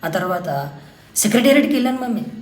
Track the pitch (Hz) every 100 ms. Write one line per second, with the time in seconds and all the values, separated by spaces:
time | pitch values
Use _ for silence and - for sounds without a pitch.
0 | 165 185 180 180 175 139 143 - - -
1 | - - 208 226 262 277 - 277 247 254
2 | 247 220 - -